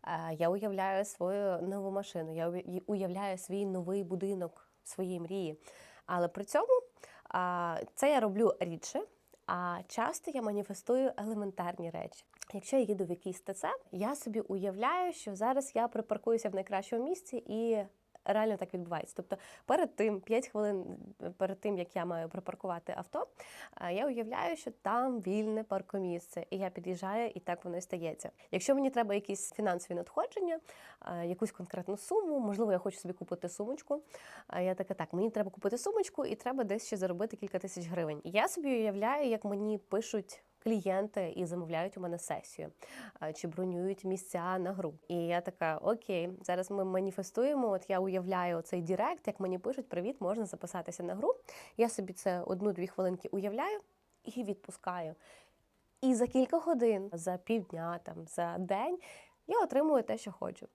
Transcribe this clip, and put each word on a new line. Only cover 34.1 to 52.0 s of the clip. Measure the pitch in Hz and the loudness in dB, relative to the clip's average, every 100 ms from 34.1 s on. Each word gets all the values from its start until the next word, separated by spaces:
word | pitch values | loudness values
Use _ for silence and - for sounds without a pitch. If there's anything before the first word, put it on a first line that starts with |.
| - - - - | -18 -16 -18 -8
е, | 180 | -2
я | 185 185 | 0 0
така: | 185 | -4
"Так, | 190 160 | -4 -2
мені | 175 220 | 0 0
треба | 220 196 | 2 -2
купити | 190 196 240 | -2 -2 0
сумочку, | 403 440 370 - 277 | 0 0 0 0 -2
і | 214 | -2
треба | 247 269 | -2 0
десь | 214 208 - | 0 0 -2
ще | 208 | -2
заробити | 185 175 220 196 | 0 0 -2 -4
кілька | 202 185 | -4 -4
тисяч | 190 - 170 | -4 -6 -4
гривень". | 175 156 147 | -2 -2 -2
Я | 170 196 285 | 2 4 4
собі | - 285 | 2 0
уявляю, | 247 220 202 220 285 269 | 2 2 2 2 2 2
як | 220 208 | 0 0
мені | 196 214 208 | 0 0 -2
пишуть | - 196 220 214 190 - _ _ | 0 -2 0 -4 -4 -16 _ _
клієнти | 226 220 190 190 208 208 175 - | 0 2 2 2 2 -2 -2 -2
і | 175 | -2
замовляють | 175 165 165 185 196 | -2 -2 -2 -2 -4
у | |
мене | 180 170 | -4 -4
сесію, | - 156 - - 156 - - - 226 - | -4 -6 -6 -10 -12 -12 -18 -14 -16 -8
а, | 156 | -8
чи | 156 175 | -6 -6
бронюють | 165 185 175 185 196 190 | -2 -2 0 -2 -2 -2
місця | 190 - 175 175 185 | -4 -2 -4 0 0
на | 180 | -2
гру. | 190 170 156 - | -2 -4 -6 -4
І | 175 | -2
я | 170 175 | 2 2
така: | 175 180 160 156 | 0 -2 0 2
"Окей, | 190 226 - 185 175 185 | 2 0 0 -2 -2 -6
зараз | - 180 185 | -2 0 0
ми | 196 | 0
маніфестуємо". | 190 185 190 185 185 - 262 285 233 | 2 2 0 -2 -4 2 2 4 2
От | 190 - | 0 2
я | 190 | 2
уявляю | 190 185 180 185 180 170 | 2 0 0 0 2 0
цей | 165 180 | -2 -2
директ, | 165 185 247 349 - | 0 2 2 0 -4
як | - | -2
мені | 190 185 | -2 0
пишуть: | 202 269 - | -2 -4 -2
"Привіт, | 175 196 269 | -2 -2 -2
можна | 185 220 202 | 0 0 -2
записатися | - 175 180 165 170 | -6 -6 -6 -6 -6
на | 175 185 | -6 0
гру?" | 294 523 - - - - | 2 0 -4 -16 -12 2
Я | 233 | 2
собі | - | 2